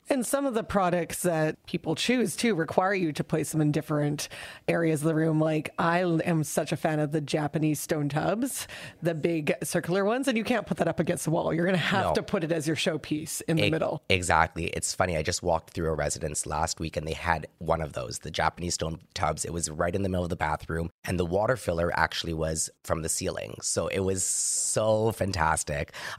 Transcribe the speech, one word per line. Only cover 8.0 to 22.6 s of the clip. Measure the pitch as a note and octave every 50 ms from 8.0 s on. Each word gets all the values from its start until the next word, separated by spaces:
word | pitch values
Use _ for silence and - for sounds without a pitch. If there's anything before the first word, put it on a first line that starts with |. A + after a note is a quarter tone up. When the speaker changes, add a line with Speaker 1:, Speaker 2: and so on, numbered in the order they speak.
| C#3+ C#3+
Speaker 1:
tubs, | C#3 D3+ D#3 D#3+ G3 A3+ C4+ C4 - - - - - - - - - -
the | D#3+ F3 E3
big | D3+ C#3+ E3+ E3+ D#3+ D3 D#3+ F3 - E3+
circular | - - F3 D#3 D#3 F3 G3+ G3
ones, | G3+ A#3 C4 C4+
and | C#4 A#3
you | A#3 G#3
can't | - B3 G#3 F#3
put | - F3+
that | - E3+ E3
up | D#3 -
against | E3 E3+ E3+ - -
the | D#3
wall. | D#3 - D#3 D#3+ D#3+
You're | - E3+
gonna | F#3+ F#3+
have | E3 - - F3+ F#3+ F#3
Speaker 2:
No. | F3 D#3
Speaker 1:
to | G#3+
put | - - - G3 E3
it | D3+
as | E3+ E3 C#3
your | D#3+ D#3
showpiece | - - F#3+ D#3 D3+ - - D#3 - - - - - -
in | - E3
the | D#3 G#2+
Speaker 2:
E- | G2+
Speaker 1:
middle. | D#3 D#3+ - - - D#3 _ -
Speaker 2:
Exactly. | F#2+ F#2 F2+ - F2 D#2 E2 E2+ - E2 E2
It's | - - - - - -
funny. | - F#2+ F#2 E2+
I | D#2 D#2+
just | F2+ F2 -
walked | F2 F2 E2 D#2+ - - -
through | F#2+ D#2+
a | D#2 D#2+
residence | D2 D2 D2 - - D#2+ D2 D2 - -
last | - D2+ D#2 E2 E2 - -
week, | E2+ D#2 -
and | - D2+
they | D#2 D#2
had | - - E2+ E2 D#2+ D#2 - _ -
one | E2+ D#2+ E2 D#2+
of | D#2+ C#2+ -
those, | - - - C2+ -
the | - D2+
Japanese | E2 - D#2+ D#2+ - - F2 F2 -
stone | - D#2+ D#2+ E2 - - _ -
tubs. | - E2 D#2 D#2+ - -
It | - E2
was | E2+ D#2+ D#2+
right | D2+ D#2+ E2+ F2 F2+
in | G2 G2
the | F#2
middle | F#2 F2+ F2+
of | E2+
the | F2
bathroom, | D#2 E2 D2+ D2+ - - - D#2+ E2 E2+ E2+ - _ -
and | - F#2+
the | F2 F2+
water | E2 F2 G2 G#2+ A#2+ C3
filler | G#2+ - F#2+ E2+ E2 E2+ E2+ -
actually | - E2 - - - - E2+ E2
was | D#2 D#2+ D#2+ D#2+ D#2+